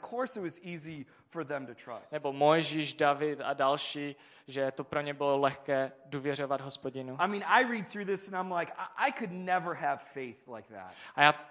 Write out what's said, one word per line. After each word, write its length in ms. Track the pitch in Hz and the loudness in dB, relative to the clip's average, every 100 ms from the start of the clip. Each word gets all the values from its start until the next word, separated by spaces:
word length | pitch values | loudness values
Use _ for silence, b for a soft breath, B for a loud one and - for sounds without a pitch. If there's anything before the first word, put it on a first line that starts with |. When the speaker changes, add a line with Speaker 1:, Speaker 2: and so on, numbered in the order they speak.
| - | -8
Speaker 1:
course 300 | 240 254 220 | -4 -4 -4
it 40 | |
was 160 | 175 - | -6 -8
easy 420 | 180 170 151 156 135 b b | -10 -10 -10 -12 -14 b b
for 180 | 170 143 | -8 -6
them 200 | 143 127 | -6 -8
to 100 | 117 | -14
trust. 360 | - 110 - | -12 -14 -8
Speaker 2:
Nebo 220 | 151 143 | -4 -4
Mojžíš, 600 | 139 147 160 147 156 147 | 4 6 6 4 -2 -2
David 460 | - 147 143 151 143 | 2 4 4 0 -2
a 100 | 120 | -2
další, 640 | 139 135 143 - 147 143 139 B B B | 2 4 2 0 -6 -6 -8 B B B
že 240 | 135 135 | -2 -2
to 120 | 135 | -2
pro 180 | 143 151 | -4 -2
ně 120 | 147 | -2
bylo 240 | 143 143 139 | 0 2 4
lehké 540 | 139 139 - 135 135 - - | 4 0 0 0 0 -4 -10
důvěřovat 560 | 143 139 139 139 135 | -6 -4 -2 -2 -2
Hospodinu. 560 | 139 - 135 131 127 131 185 | -4 -8 -8 -8 -8 0 0
Speaker 1:
I 20 | |
mean, 160 | 202 175 | 0 4
I 240 | 220 254 | 4 4
read 160 | 233 185 | 0 -6
through 140 | 208 196 | -8 -4
this 280 | 190 190 | -4 -4
and 120 | 185 185 | -6 -2
I'm 120 | 175 | -2
like, 160 | 165 - | -4 -6
I, 300 | 160 - 262 | -10 -2 -2
I 40 | |
could 200 | 285 214 | -2 -8
never 440 | 180 185 180 170 160 | -6 0 0 0 -4
have 220 | 151 139 - | -2 -4 -6
faith 340 | 139 127 113 - | -10 -10 -12 -14
like 260 | 113 104 | -16 -14
that. 200 | 104 92 90 B - | -16 -16 -16 B 8
Speaker 2:
A 80 | |
já 100 | 147 151 - | 8 8 -2